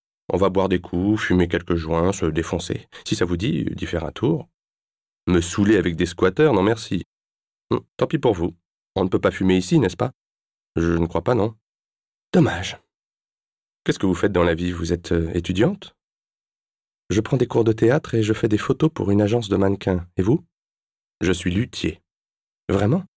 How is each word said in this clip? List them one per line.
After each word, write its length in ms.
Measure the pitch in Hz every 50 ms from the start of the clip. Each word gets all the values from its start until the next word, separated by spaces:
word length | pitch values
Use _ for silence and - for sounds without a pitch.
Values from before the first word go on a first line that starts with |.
| _ _ _ _ _ -
On 40 | -
va 140 | 87 98 92
boire 180 | 90 98 95 95
des 120 | 92 90
coups, 400 | - - - 87 95 104 107 104
fumer 280 | - - 92 90 87 87
quelques 260 | 87 82 - - 87
joints, 380 | 82 80 78 82 82 85 95
se 140 | 101 - 87
défoncer. 600 | 80 78 82 80 - 95 85 - - - - - _ - - -
Si 120 | - 107
ça 80 | - 90
vous 120 | 85 90
dit, 280 | 85 101 139 175 139 -
d'y 220 | - - - -
faire 180 | - - 82 80
un 80 | 73
tour. 360 | - - 110 139 165 143 - - _ _ _ _ _ _ _ _ _ _ _ _ _ _ _
Me 140 | 85 90 87
saouler 360 | 85 - - 104 101 101 110
avec 200 | 95 80 90 82
des 100 | 80 87
squatteurs, 460 | 87 - - 90 92 92 - 156 151
non 100 | 117 92
merci. 400 | 92 107 117 113 - - - 87 - - _ _ _ _ _ _ _ _ _ _ _ _
Hum, 100 | 120 123 - _ _
tant 100 | - 127
pis 120 | - - 143
pour 160 | 135 123 101
vous. 200 | 85 85 82 - _ _ _ _ _ _ _ _
On 100 | 98 95
ne 40 | 92
peut 100 | 113 95
pas 120 | - 95
fumer 260 | - - 95 95 95
ici, 220 | 92 90 - 170 156
n'est-ce 180 | 113 90 -
pas ? 160 | - 113 131 - _ _ _ _ _ _ _ _ _ _ _ _
Je 160 | 80 82 85
ne 140 | 85 82 85
crois 160 | 82 - 82
pas, 120 | 82 120 127
non. 200 | 107 98 117 113 _ _ _ _ _ _ _ _ _ _ _ _ _ _ _
Dommage. 460 | - 185 151 - 92 90 95 - - - _ _ _ _ _ _ _ _ _ _ _ _ _ _ _ _ _ _ _ _ _
Qu'est-ce 140 | - 147 -
que 80 | -
vous 80 | 95 90
faites 180 | - - 101
dans 120 | 92 87 85
la 100 | 87 82
vie ? 180 | 80 87 87
Vous 200 | 87 85 87 82
êtes, 200 | 87 85 - -
euh, 180 | 90 85 82 82 -
étudiante ? 600 | 87 85 - 92 92 117 180 202 - - - _ _ _ _ _ _ _ _ _ _ _ _ _ _ _ _ _ _ _ _ _ _ _ _
Je 100 | 90 107
prends 160 | 107 - 143
des 100 | 127 123 -
cours 160 | - 120 113
de 80 | 113
théâtre 420 | 107 110 113 113 135 156 - - -
et 80 | 113
je 100 | 107 107
fais 160 | 110 - - 110
des 100 | 107 104
photos 320 | - - 135 - 156 156 -
pour 160 | - 98 98
une 100 | 101 104
agence 280 | 104 101 113 120 110 95
de 80 | 98
mannequins. 500 | 92 98 98 98 98 - 98 92 87 87 - _
Et 60 | -
vous ? 220 | 90 104 139 175 - _ _ _ _ _ _ _ _ _ _ _ _ _ _ _
Je 120 | 80 90
suis 180 | 92 90 - 92
luthier. 500 | 87 101 123 - - - - 85 - - _ _ _ _ _ _ _ _ _ _ _ _ _ -
Vraiment ? 360 | 90 98 104 104 143 190 180 - _